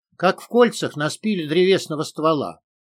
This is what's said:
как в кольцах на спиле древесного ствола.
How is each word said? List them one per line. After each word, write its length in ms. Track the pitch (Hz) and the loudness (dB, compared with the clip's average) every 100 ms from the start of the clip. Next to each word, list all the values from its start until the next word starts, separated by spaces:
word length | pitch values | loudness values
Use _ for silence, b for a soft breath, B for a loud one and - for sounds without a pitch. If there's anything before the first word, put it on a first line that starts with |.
| _ - | _ -2
как 240 | 180 185 | -2 -2
в 80 | - | 0
кольцах 480 | 233 240 - 131 143 | 4 4 2 -6 -4
на 120 | 151 | -6
спиле 400 | - - 190 151 | -4 -4 -4 -2
древесного 540 | 160 185 185 - 147 | 2 4 2 0 -8
ствола. 580 | 151 - 156 156 92 - _ _ | -8 -2 0 0 -2 -10 _ _